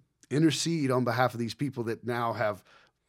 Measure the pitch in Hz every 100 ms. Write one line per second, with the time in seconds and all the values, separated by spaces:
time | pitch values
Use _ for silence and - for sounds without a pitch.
0 | - _ - 135 160 156 156 165 135 127
1 | 120 117 127 113 117 - 143 135 113 110
2 | 110 120 117 107 107 101 - - _ _